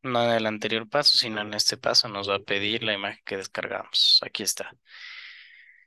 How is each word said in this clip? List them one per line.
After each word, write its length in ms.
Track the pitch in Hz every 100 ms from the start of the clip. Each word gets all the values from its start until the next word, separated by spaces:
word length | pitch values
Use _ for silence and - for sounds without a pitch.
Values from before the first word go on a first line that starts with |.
| 131
No 180 | 120
en 80 | 120
el 140 | 117 110
anterior 420 | 107 107 113 110
paso, 300 | 143 147 -
sino 240 | 123 107
en 140 | 104 104
este 220 | - 107
paso 300 | 117 113 117
nos 220 | 101 101
va 60 | 98
a 40 |
pedir 440 | 101 101 104 113
la 100 | 110
imagen 300 | 101 101 - -
que 120 | 98
descargamos. 840 | 95 - - 98 - 120 113 -
Aquí 200 | - -
está. 280 | 101 - - - _ - - - - - - - - -